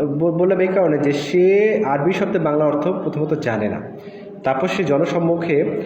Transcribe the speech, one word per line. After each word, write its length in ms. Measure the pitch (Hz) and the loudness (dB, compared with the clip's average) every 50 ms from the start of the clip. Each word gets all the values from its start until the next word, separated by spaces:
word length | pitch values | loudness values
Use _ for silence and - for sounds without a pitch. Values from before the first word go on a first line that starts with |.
| 147 | -2
ব-, 300 | 143 143 147 165 170 160 | -2 -2 0 0 0 0
বললাম 220 | 165 180 190 196 180 | 2 2 2 2 2
এই 80 | 185 | 0
কারণে 300 | 185 190 196 185 165 151 | 0 2 2 2 2 2
যে 140 | 143 - 143 | 2 0 0
সে 720 | 143 143 - - 180 180 180 190 196 202 214 220 208 - - | 0 -2 -2 0 2 4 4 6 4 4 4 4 2 0 0
আরবি 260 | 135 139 143 143 180 | 0 0 0 0 0
শব্দে 280 | 190 190 202 - - 180 | 0 0 -2 -2 -2 0
বাংলা 260 | 160 151 147 151 151 | 0 2 2 2 2
অর্থ 220 | 147 139 - - | 2 2 0 0
প্রথমত 460 | 175 190 190 - 156 147 147 156 151 160 | -2 -2 -2 -4 -4 -4 -2 -2 -2 -2
জানে 360 | - - 123 110 104 107 101 | -2 -2 -2 -2 -2 -2 -2
না, 120 | - - - - - - - - - - - - - - - | -4 -6 -8 -12 -14 -16 -16 -16 -16 -16 -16 -16 -16 -4 -2
তারপর 240 | 131 131 - 185 | -2 0 0 0
সে 160 | 180 - - 180 | -2 -2 -2 0
জনসম্মুখে 960 | 143 143 143 170 - - 170 170 165 170 170 170 170 151 143 - - - - - | 0 2 2 2 0 0 0 2 2 0 0 0 0 2 2 2 0 -2 -4 -4